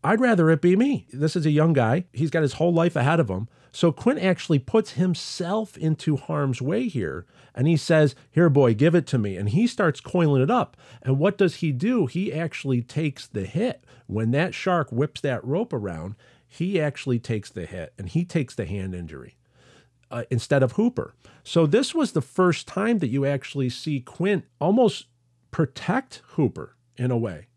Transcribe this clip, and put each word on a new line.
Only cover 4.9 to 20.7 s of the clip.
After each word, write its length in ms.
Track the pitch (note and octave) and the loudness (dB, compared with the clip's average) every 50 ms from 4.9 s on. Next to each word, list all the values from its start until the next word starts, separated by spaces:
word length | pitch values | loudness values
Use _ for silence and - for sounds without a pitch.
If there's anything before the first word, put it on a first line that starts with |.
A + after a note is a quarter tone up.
himself 880 | - - F#3 F#3 E3+ - - - - - F3 E3+ G3 A3 A3 - - | -2 0 0 0 0 -2 -6 -12 -8 -8 -6 -4 -4 -4 -4 -6 -10
into 400 | - - D#3+ D#3 - - E3 D3 | -4 -2 -2 -2 0 0 -2 -2
harm's 440 | C3 - - D#3 D3 C#3+ C#3 B2 - | -2 -2 -4 -4 -2 -2 -2 -2 -2
way 260 | B2 C3+ F#3 A3 B3+ | -2 -2 -2 -2 -2
here, 380 | A#3 E3 B2+ F#2 D2+ C2 E2+ - _ _ - - _ _ | -2 -4 -4 -4 -4 -6 -8 -12 _ _ -20 -20 _ _
and 120 | - B2+ | 0 2
he 100 | D#3+ E3+ | 2 2
says, 380 | D3 - - E3 D#3 D3+ C#3 - - _ _ | 2 2 2 4 4 4 4 2 -4 _ _
"Here, 200 | _ D#3 F3 E3 | _ 4 4 6
boy, 240 | C3+ C#3+ C3+ A#2+ A2+ | 6 6 6 6 4
give 220 | G#2 C#3 E3+ E3 | 4 4 4 4
it 120 | F3 - | 2 0
to 100 | - - | 2 -2
me." 200 | B2 G#2 G2+ F#2+ | -2 0 -2 -4
And 120 | F2+ G2+ G2+ | -4 -4 0
he 160 | G#2 F3 A#3+ | 2 2 2
starts 360 | A#3+ - - G3+ E3 - - | 2 0 0 0 0 0 -2
coiling 400 | _ - - F3+ E3+ D3+ C#3+ C3 | _ -4 0 2 2 4 4 4
it 100 | B2+ D#3+ | 2 2
up. 240 | A#3+ B3 - - - _ - - - - | 2 0 0 -2 -8 _ -20 -20 -20 -8
And 180 | - C3 C3+ C3+ | -2 -2 0 2
what 180 | D#3 G3+ G3+ | 2 0 2
does 180 | - G3+ E3+ - | 2 2 2 2
he 160 | - - D#3 | -2 -2 -2
do? 340 | C3+ B2 E3 A3+ B3+ A#3+ E3 | -2 0 -2 0 0 0 0
He 280 | A#2+ - F3 G3 - - | -2 -2 -4 -6 -4 -4
actually 480 | D#3 E3+ D3+ - - - C3+ C3 A#2+ | -4 -6 -6 -8 -8 -2 0 0 0
takes 440 | A#2+ - - C#3+ D#3+ D3+ C3+ - - | -2 -4 -4 -4 -4 -4 -4 -8 -18
the 200 | - - G#2 F#2+ | -10 -8 -8 -8
hit. 400 | F#2 - D#3+ A3+ B3 - - _ _ - - _ | -4 -4 -4 -2 -2 -4 -8 _ _ -20 -20 _
When 240 | - F#2+ G#2+ A2+ A2+ | -6 -4 -2 0 0
that 240 | B2 C#3+ E3+ F3+ - | 0 0 0 -2 -4
shark 360 | - - F#3+ F3+ E3+ C#3+ - | -6 -2 -2 0 0 -2 -2
whips 300 | A#2+ A#2 C#3+ D3 _ - | -2 -2 -2 -4 _ -6
that 240 | - C#3+ B2+ G#2+ - | -4 -4 -4 -4 -4
rope 260 | B2 C#3+ F#3 A#3+ - | -4 -4 -4 -4 -4
around, 440 | - A#2+ G#2 F#2+ E2+ D#2+ D#2+ F#2+ G#2+ _ _ _ _ _ _ | -6 -6 -6 -6 -8 -8 -10 -10 -12 _ _ _ _ _ _
he 340 | _ - - E3 F#3 G3+ E3+ | _ -8 -6 -6 -2 -2 -2
actually 380 | D3+ D3 - - - C3+ B2 A#2 | -2 -2 -4 -6 -4 -2 -2 -2
takes 320 | - - A#2 G#2+ - - | -2 -4 -6 -6 -6 -10
the 160 | _ F#2+ E2+ | _ -10 -10
hit, 260 | - - F#2 D#2+ - _ | -10 -10 -12 -12 -12 _
and 140 | - G2 F2+ | -14 -14 -4
he 160 | - E3 F3 | -2 -4 -4
takes 300 | F3 - E3 C3+ - - | 0 -2 -4 -4 -4 -6
the 100 | - G2+ | -8 -6
hand 300 | D#2 F#2+ G2+ F#2 F#2+ F#2 | -6 -6 -6 -6 -6 -8
injury, 420 | F2+ F2 D#2 D#2 C2+ B1 A#1+ _ _ _ _ _ _ _ _ _ _ _ _ _ _ _ _ | -8 -10 -12 -14 -16 -18 -18 _ _ _ _ _ _ _ _ _ _ _ _ _ _ _ _
uh, 140 | - A#2+ - _ | -10 -10 -6 _
instead 320 | C3+ A#2 - - D3 C#3 C3 | -4 -4 0 0 2 2 2
of 80 | B2 | 2